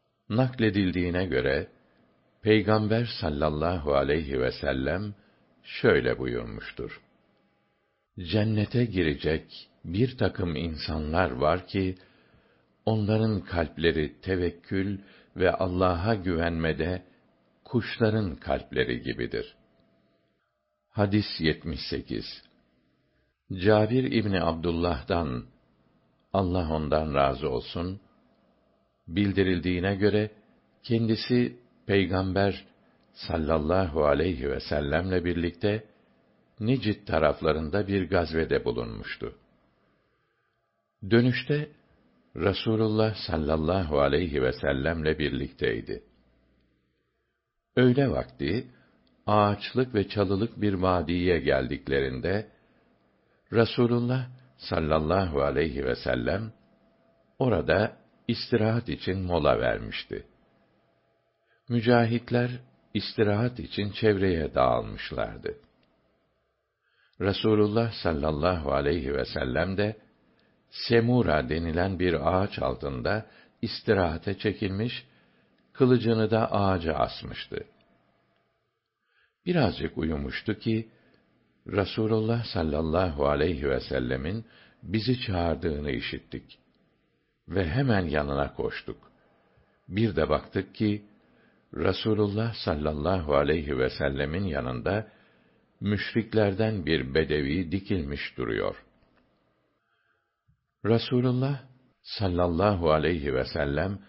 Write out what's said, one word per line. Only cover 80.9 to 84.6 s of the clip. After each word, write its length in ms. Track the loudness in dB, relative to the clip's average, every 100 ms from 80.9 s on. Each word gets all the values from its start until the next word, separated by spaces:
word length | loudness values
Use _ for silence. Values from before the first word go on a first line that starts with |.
| _ _ _ _ _ _ _ -4
Rasulullah 800 | -2 -2 0 0 2 2 -2
sallallahu 800 | -2 -2 0 0 0 2 0 0 0
aleyhi 440 | 2 0 0 -2
ve 100 | -2
sellemin 680 | -2 -4 -2 -4 -4 -8 -10 -20